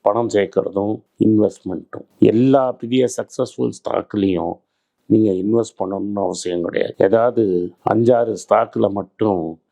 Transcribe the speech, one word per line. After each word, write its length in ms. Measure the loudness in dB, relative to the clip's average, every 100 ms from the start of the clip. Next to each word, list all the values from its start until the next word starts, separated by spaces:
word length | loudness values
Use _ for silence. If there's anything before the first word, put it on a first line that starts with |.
பணம் 280 | 0 0 0
சேர்க்கறதும் 720 | -2 0 -2 -4 -4 -4 -6 _ _
இன்வெஸ்ட்மெண்ட்டும். 880 | 2 4 2 -2 -10 -10 -12 -20 -20 _
எல்லா 540 | 2 4 4 2 0
பெரிய 340 | -4 -4 0 0 -2
சக்சஸ்ஃபுல் 540 | -10 -6 -6 -4 -6
ஸ்டாக்லயும் 840 | -6 -6 -6 -4 -2 0 0 -4 -8 _ _ _ _ _
நீங்க 240 | 2 2
இன்வெஸ்ட் 460 | 0 0 -2 -2 _
பண்ணணும்னு 440 | -6 -6 -6 -4
அவசியம் 400 | -4 -4 -6 -4
கிடையாது. 320 | -4 -4 -4 2
ஏதாவது 760 | 2 4 2 0 0 0 -4 _ -2
அஞ்சாறு 460 | 2 4 4 2 -4 0
ஸ்டாக்ல 420 | 2 2 0 -2
மட்டும் 680 | -2 -8 _ 0 0 -4 -10 _